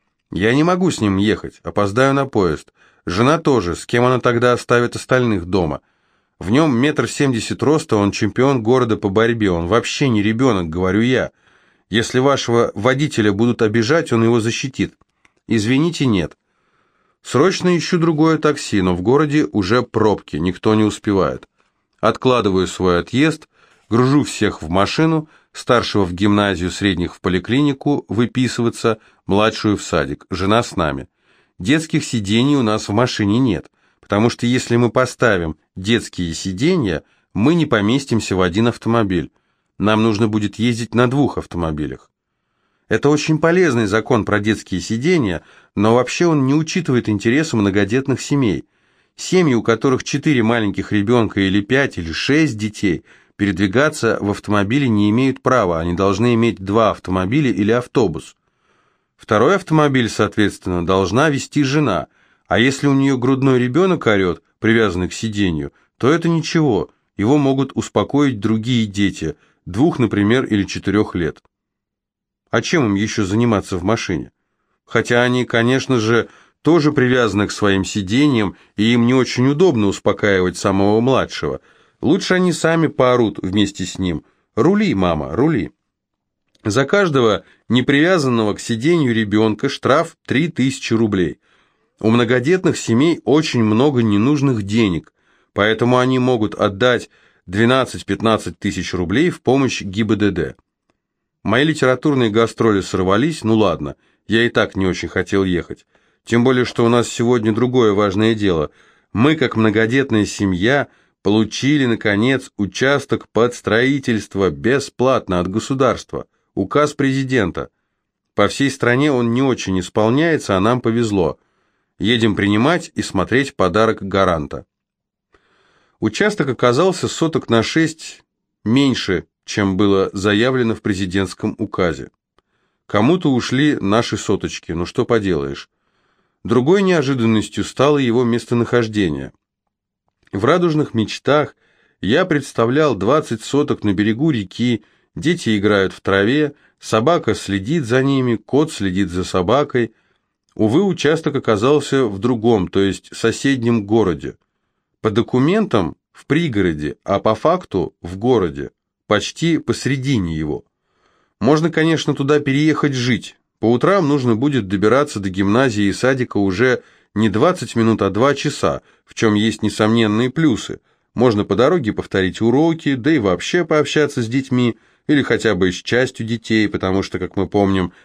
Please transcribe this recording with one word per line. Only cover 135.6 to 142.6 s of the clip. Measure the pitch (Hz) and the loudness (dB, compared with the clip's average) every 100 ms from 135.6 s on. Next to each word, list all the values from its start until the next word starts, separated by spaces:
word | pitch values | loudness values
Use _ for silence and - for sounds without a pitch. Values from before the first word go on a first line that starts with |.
| - _ _ _ _ _ _ _ | -16 _ _ _ _ _ _ _
Другой | - 117 127 196 | 0 0 4 2
неожиданностью | 190 175 131 135 113 110 101 - | 2 2 0 0 2 0 -2 -6
стало | 95 - 135 147 | -6 0 2 2
его | 127 113 123 | 2 2 0
местонахождение. | 117 - 120 110 123 110 107 92 69 67 _ _ _ _ _ _ _ _ _ _ | -2 -2 -2 0 0 0 0 0 -2 -10 _ _ _ _ _ _ _ _ _ _
В | 101 | -2
радужных | 113 175 175 151 139 | 0 2 2 0 -2
мечтах | 113 107 - - 147 135 _ _ _ _ - | -2 -2 -4 0 0 0 _ _ _ _ -8
я | 90 139 185 | 0 0 2
представлял | 147 - - | -2 -4 -2